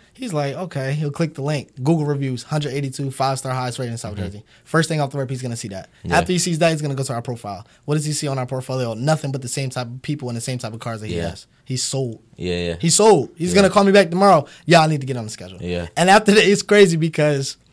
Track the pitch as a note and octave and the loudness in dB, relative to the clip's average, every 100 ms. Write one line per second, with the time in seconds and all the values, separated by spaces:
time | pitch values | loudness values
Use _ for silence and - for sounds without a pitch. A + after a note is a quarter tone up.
0 | _ _ B3+ D3+ C#3 C#3+ F3+ C#3+ C3+ D3 | _ _ -6 -4 -4 -6 -8 -6 -4 -4
1 | D3+ C#3 E3 D#3+ C#3 D3+ - - C3 E3 | -4 -2 -4 -4 -4 -4 -6 -6 0 0
2 | D3 C#3 C#3 B2 - D#3 D3 C3+ C#3 B2+ | 0 -2 -4 -6 -6 -6 -4 -4 -6 -6
3 | C#3 C3 C3+ C3+ - B2+ B2+ A#2+ B2 A#2 | -8 -2 -2 -2 -4 -4 -4 -6 -8 -8
4 | A2+ G#2 F2+ G2+ - _ _ D#3+ D#3+ D#3 | -10 -8 -8 -10 -18 _ _ -2 0 -2
5 | C#3 C#3+ B2+ C3 B2 A#2 A2+ F#2+ E2+ _ | -2 -4 -6 -6 -6 -8 -8 -12 -14 _
6 | E2 D#3+ F3 F3+ F3 D#3+ E3 D#3+ D3 C3+ | 0 0 2 -2 0 2 2 2 -2 -4
7 | C3+ A#2 A#2 A#2 G#2 F#2+ - _ - D3+ | -4 -6 -6 -10 -10 -12 -16 _ -4 -2
8 | D3+ D3 D3 C3+ B2+ C3 B2+ C3 A#2+ A2 | -2 -4 -4 -4 -4 -6 -6 -4 -4 -2
9 | C3+ D#3 C#3+ C3+ B2 - C3+ B2+ A#2+ B2+ | 0 0 -2 -8 -6 -6 -6 -6 -8 -10
10 | - D3 B2 A#2 A#2 B2+ A2+ A2 A#2+ A2+ | -8 -6 -6 -6 -6 -6 -8 -10 -10 -8
11 | G#2+ F2 E2 - - _ _ B2+ - C3+ | -6 -6 -6 -8 -18 _ _ -6 -4 -4
12 | B2+ A2 _ - F2+ F2 F2 E2+ E3 D#3 | -4 -6 _ -8 -4 -2 -2 -2 0 4
13 | G#3+ F#3 A#2+ - F3 F#3 F#3+ G3 G3 G3+ | 6 6 4 -4 0 4 4 4 6 6
14 | E3+ E3+ G3 E3+ - - - E3 D#3 D3+ | 4 4 6 6 4 -10 4 4 6 0
15 | C3 B2 A2 - F#2 F#2 F2 F2 E2+ - | -4 -6 -8 -12 -16 -10 -4 -4 -4 0
16 | F3 G#3 G#3+ G3+ F3+ G3 - G#3 G3 E3 | 6 6 8 6 6 4 4 6 8 6
17 | E3 D#3 D3+ C#3 C#3 - _ | 0 2 2 2 -4 -10 _